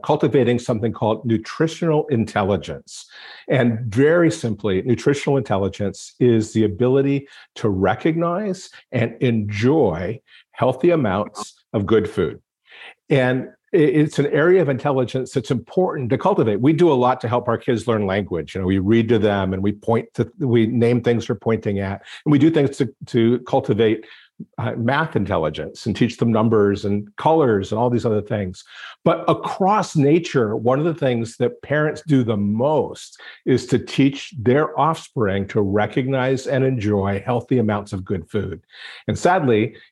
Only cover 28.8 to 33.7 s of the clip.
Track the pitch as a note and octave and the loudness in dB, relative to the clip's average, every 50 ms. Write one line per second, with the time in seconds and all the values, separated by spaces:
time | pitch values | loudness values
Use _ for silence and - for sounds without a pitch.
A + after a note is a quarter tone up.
28.8 | - - - - - A#3 C4+ - - - D#3 E3 - - - - G3 F#3 G#3+ G#3+ | -18 -20 -12 -2 0 0 0 0 0 -2 -2 -2 -2 -6 -4 -2 0 2 2 0
29.8 | F3+ - - D#3+ C3+ C#3+ D#3 F3 E3 - - C#3 A#2 G#2 G#2+ - A2 A#2+ C3 C#3 | 0 -2 0 2 2 4 4 2 0 0 0 0 0 0 -2 -2 0 0 0 0
30.8 | D3+ E3+ D#3 - D3 C3 B2 A2+ A2+ A2+ - - B2 A#2+ A#2+ - - - C#3+ D3+ | 0 -2 -2 -2 -2 -2 0 -2 -4 -6 -4 -2 -2 -2 -4 -6 -6 -2 0 0
31.8 | D3+ D3+ D3+ - - D#3+ C#3+ C3 A#2+ A2 A2+ G2+ G2+ G2+ G#2+ A2 B2+ D3 D#3 C#3 | 0 0 -2 -4 -2 2 2 2 2 2 0 0 0 -2 0 0 0 0 2 0
32.8 | - - - - - - - - - - - - - - C3 A#2 - - | 0 -2 -6 -14 -18 -20 -20 -20 -20 -20 -20 -6 0 2 2 2 2 0